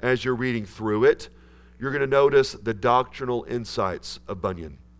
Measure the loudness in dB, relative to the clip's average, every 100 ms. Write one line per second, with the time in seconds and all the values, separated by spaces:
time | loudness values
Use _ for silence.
0 | -2 0 0 -2 -2 -4 -6 -6 -2 2
1 | 4 2 -4 -20 -20 -20 -20 -10 -6 -2
2 | 2 4 6 6 4 -2 -6 0 2 2
3 | 2 -6 -4 -4 -4 -6 -6 -4 -2 -4
4 | -10 -14 -12 -6 -6 -6 -10 -16 -20